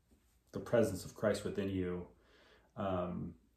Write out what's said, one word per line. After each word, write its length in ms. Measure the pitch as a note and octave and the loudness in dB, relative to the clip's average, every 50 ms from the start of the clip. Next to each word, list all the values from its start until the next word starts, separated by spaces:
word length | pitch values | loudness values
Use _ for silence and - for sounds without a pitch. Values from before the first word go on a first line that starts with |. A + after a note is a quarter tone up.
| _ _ - _ _ _ _ _ _ _ | _ _ -20 _ _ _ _ _ _ _
the 60 | - G2 | -8 -6
presence 440 | - - A#2+ A#2 G#2+ G2 F#2+ F2 - | 0 4 4 6 6 4 2 -4 -8
of 100 | - - | -10 -6
Christ 300 | - A2+ G#2 G2+ - - | 0 2 2 2 2 0
within 260 | F#2 - G2+ G2 G2 | -2 -2 0 -2 0
you, 360 | F#2+ F#2+ F2+ F2+ F2+ F2+ F2 - - - _ _ - - - - - - _ _ _ | 0 0 0 0 -2 -4 -6 -10 -16 -20 _ _ -20 -20 -20 -20 -20 -20 _ _ _
um, 580 | G#2+ G2+ F#2+ F#2 F2+ F2+ F2+ F2 F2 - E2+ - - _ _ _ | -4 -2 0 0 0 -2 -2 -4 -6 -6 -8 -10 -14 _ _ _